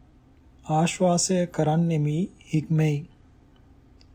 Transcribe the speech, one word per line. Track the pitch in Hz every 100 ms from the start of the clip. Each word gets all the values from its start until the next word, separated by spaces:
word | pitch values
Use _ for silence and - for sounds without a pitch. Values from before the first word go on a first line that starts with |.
| - - _ _ - - -
ආශ්වාසය | 156 170 - 180 175 - 185 175
කරන්නෙමි | - 156 160 170 160 147 151 190 -
හික්මෙයි. | - 156 147 160 156 147 - - - - - - - - - - -